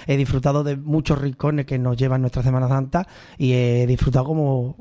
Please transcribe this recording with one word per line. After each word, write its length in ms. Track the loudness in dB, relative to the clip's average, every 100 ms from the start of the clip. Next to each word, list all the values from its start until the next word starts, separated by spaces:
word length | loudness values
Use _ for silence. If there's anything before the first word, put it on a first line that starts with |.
| -2
he 80 | 0
disfrutado 480 | 2 0 2 0
de 140 | 0 -4
muchos 420 | -2 0 0 0
rincones 460 | -2 -2 -2 -2 -2
que 120 | -2
nos 200 | -2 0
llevan 240 | 0 0
nuestra 220 | 0 0
Semana 260 | 0 2 2
Santa, 380 | 0 0 -4 -4 -12 -16 -2
y 160 | 0
he 320 | 2 2 2 2
disfrutado 360 | 2 2 0 0
como 520 | 0 0 0 -4 -6